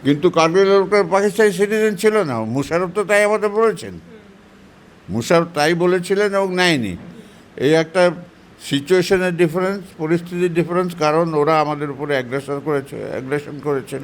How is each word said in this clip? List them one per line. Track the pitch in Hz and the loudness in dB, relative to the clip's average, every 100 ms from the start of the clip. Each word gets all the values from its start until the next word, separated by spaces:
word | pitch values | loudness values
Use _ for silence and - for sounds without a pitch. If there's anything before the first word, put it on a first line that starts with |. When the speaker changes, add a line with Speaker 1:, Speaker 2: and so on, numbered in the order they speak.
Speaker 1:
কিন্তু | 131 147 175 | 0 2 2
কার্গিলের | 165 160 175 196 | 4 4 4 4
লোকেরা | 196 190 202 | 4 4 2
পাকিস্তানি | 180 190 202 180 214 | 2 2 0 2 2
সিটিজেন | 180 202 220 220 196 | 2 0 2 0 2
ছিল | 220 214 | 2 2
না, | 170 117 | 0 -2
মুশারফ | 110 123 139 165 180 | -2 -4 -2 -2 -2
তো | 185 | -4
তাই | 190 208 | 0 2
আমাদের | 208 208 208 | 2 2 0
বলেছেন। | 208 226 180 101 | 2 0 0 -8
Speaker 2:
হুম। | 87 - - - - - - - - - - - | -14 -18 -20 -20 -20 -20 -20 -20 -20 -20 -20 -8
Speaker 1:
মুশারফ | 98 113 170 170 | -6 2 2 2
তাই | 156 147 | 0 0
বলেছিলেন | 175 180 185 175 196 208 | 2 2 0 0 0 0
এবং | 196 196 | 0 -2
নেয়নি। | 180 180 151 107 87 - - - - - - | 0 2 0 -2 -8 -14 -20 -20 -20 -20 -2
এই | 131 | 2
একটা | 160 160 190 180 165 - - - - | 2 2 2 2 0 -16 -20 -20 -20
সিচুয়েশনের | - 139 139 185 175 190 185 170 | -6 -4 2 0 2 0 0 0
ডিফারেন্স, | 170 165 185 202 180 - | 0 0 -2 -4 -10 -8
পরিস্থিতির | 156 170 175 175 180 | -2 -2 -2 -2 -2
ডিফারেন্স, | 165 160 175 180 170 | 0 -2 -2 -2 -2
কারণ | 151 156 170 | 0 2 0
ওরা | 156 147 160 | 0 2 2
আমাদের | 151 147 147 | 0 -2 -6
উপরে | 131 147 | -8 -4
অ্যাগ্রেসর | 139 123 135 139 143 | -2 -2 -6 -6 -6
করেছে, | 143 143 131 - 104 | -2 -4 -4 -12 -8
অ্যাগ্রেশন | 90 131 143 143 143 | -8 -4 -6 -6 -10
করেছিল, | 143 139 - 139 | -4 -4 -4 -12